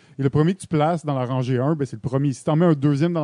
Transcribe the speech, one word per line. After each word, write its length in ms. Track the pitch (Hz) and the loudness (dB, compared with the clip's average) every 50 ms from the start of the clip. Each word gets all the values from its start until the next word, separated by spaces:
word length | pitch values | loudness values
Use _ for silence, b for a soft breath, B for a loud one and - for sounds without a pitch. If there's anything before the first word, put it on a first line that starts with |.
| _ _ - - | _ _ -8 -2
Et 40 | |
le 60 | 135 135 | -2 0
premier 240 | - 147 156 170 | 2 2 2 2
que 80 | 190 - | 0 -2
tu 60 | - | -6
places 400 | - - 151 147 160 175 160 - | -4 0 0 2 0 0 -2 -4
dans 120 | 147 139 131 | -4 -4 -4
la 60 | 127 | -2
rangée 340 | 117 131 127 123 123 131 120 | -2 -2 -2 -2 0 0 0
un, 160 | 127 147 170 | 0 0 0
ben, 120 | 147 139 | -2 -4
c'est 100 | - - | -6 -8
le 40 | 107 | -8
premier. 340 | - 131 123 135 143 147 123 | -8 -4 -2 0 0 0 -2
Si 100 | - - | -2 -2
t'en 100 | 170 151 | 0 2
mets 120 | 156 180 | 2 4
un 80 | 175 156 | 4 2
deuxième 400 | 143 131 147 143 135 160 175 175 | 2 2 0 2 2 0 0 -2
dans 80 | 165 | -2